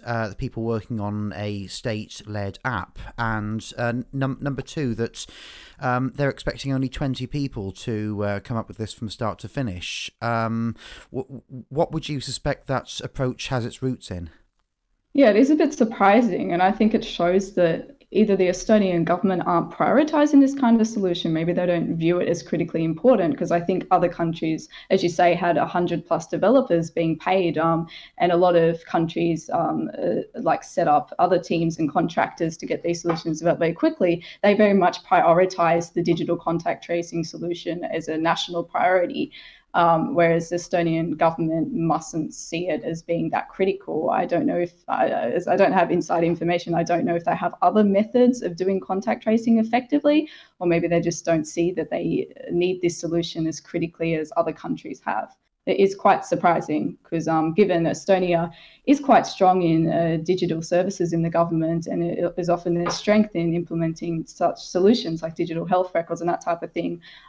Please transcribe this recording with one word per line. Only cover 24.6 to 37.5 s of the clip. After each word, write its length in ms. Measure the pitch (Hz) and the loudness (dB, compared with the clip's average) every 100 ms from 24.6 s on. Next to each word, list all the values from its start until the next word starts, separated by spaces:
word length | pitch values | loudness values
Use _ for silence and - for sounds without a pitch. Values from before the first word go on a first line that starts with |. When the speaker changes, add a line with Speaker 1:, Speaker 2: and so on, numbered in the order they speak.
| - - - | -8 -20 0
Speaker 2:
as 120 | 190 | 0
you 60 | 170 | 2
say, 260 | 170 175 | 2 2
had 220 | 175 175 160 | 4 2 0
a 100 | 160 | 0
hundred 400 | 175 175 170 - | 0 0 -2 -2
plus 220 | 170 165 | -4 -2
developers 640 | 165 185 262 247 170 165 | -2 4 4 4 0 0
being 260 | - 165 160 | -2 -2 -2
paid, 400 | - 190 175 156 | 0 0 0 0
um, 300 | 165 165 165 - - - | 0 0 -2 -12 -20 -2
and 160 | 175 | 2
a 40 | 175 | 4
lot 200 | 180 170 | 4 6
of 260 | 165 165 | 4 0
countries, 640 | - 175 165 165 170 156 - | -2 -2 -2 0 0 -2 -2
um, 360 | 170 165 160 160 - | -2 0 -2 -4 -4
uh, 260 | - - - - | -2 -2 -4 -4
like, 220 | 160 - | -2 -2
set 260 | - - 165 | -2 -2 2
up 240 | 147 - - | 2 2 0
other 200 | 175 175 | 2 2
teams 400 | 170 170 165 165 | 0 0 0 0
and 100 | 156 | -2
contractors 680 | 180 165 170 - - 165 160 | 0 0 0 -2 -2 -4 -4
to 80 | - | -6
get 180 | 151 | -4
these 180 | 170 170 | -4 -4
solutions 380 | 170 165 165 156 | -2 -4 -4 -2
developed 200 | 170 151 | 0 2
very 140 | 165 | 0
quickly. 500 | 170 320 320 180 170 - - | 0 0 2 0 0 -4 -2
They 120 | 202 202 | 2 4
very 180 | 214 | 6
much 300 | 196 175 - - | 6 4 0 2
prioritize 880 | 175 165 170 185 180 170 170 170 | 4 6 6 4 2 2 2 0
the 100 | - | -2
digital 320 | 165 165 156 170 | 0 0 0 -2
contact 480 | - 165 170 - | -2 -2 -2 -4
tracing 400 | - 175 170 170 | -4 -4 -4 -6
solution 600 | 165 165 165 | -6 -6 -8